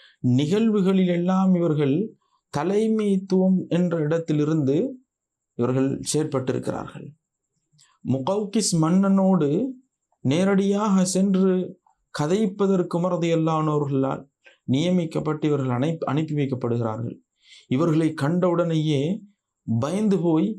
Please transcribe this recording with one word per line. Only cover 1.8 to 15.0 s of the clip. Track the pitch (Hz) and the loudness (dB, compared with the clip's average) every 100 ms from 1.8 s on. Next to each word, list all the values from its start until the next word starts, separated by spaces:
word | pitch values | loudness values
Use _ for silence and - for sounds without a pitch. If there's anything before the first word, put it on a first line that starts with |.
| 139 143 226 - _ _ _ | 0 0 -2 -10 _ _ _
தலைமைத்துவம் | 143 165 208 220 220 208 190 190 185 185 185 - | -4 0 0 2 0 0 0 0 2 2 2 0
என்ற | 165 180 170 | 0 0 0
இடத்திலிருந்து | 147 165 165 151 147 160 135 147 262 269 _ _ _ _ _ - | -2 -2 0 0 0 0 0 0 -2 -6 _ _ _ _ _ -4
இவர்கள் | 120 131 135 135 | -2 0 0 -4
செயற்பட்டிருக்கிறார்கள். | 131 147 151 139 127 123 127 - - - 143 - _ _ _ _ _ _ _ _ | -4 -2 -2 -4 -4 -4 -4 -8 -8 -14 -18 -20 _ _ _ _ _ _ _ _
முகௌகிஸ் | - 135 131 202 202 220 196 165 | -4 -4 -2 -4 -2 -2 0 0
மன்னனோடு | 160 185 196 190 190 185 139 165 262 - _ _ _ _ | 2 2 4 4 4 2 2 0 -2 -8 _ _ _ _
நேரடியாக | 127 156 190 196 202 202 214 190 | -2 0 2 2 2 0 2 2
சென்று | 185 185 202 185 190 185 180 - _ _ _ | 2 0 2 2 2 2 -2 -10 _ _ _
கதைப்பதற்கு | - 147 196 214 202 196 196 175 170 | -4 0 0 0 0 0 0 0 -2
உமர் | 180 | -2
ரலியல்லாஹு | 175 170 165 160 160 | 0 0 0 0 0
அன்ஹு | 156 | 0
அவர்களால் | 151 143 139 135 - - _ - _ | 0 0 0 -2 -4 -12 _ -20 _
நியமிக்கப்பட்டு | - 135 175 180 | -2 0 2 0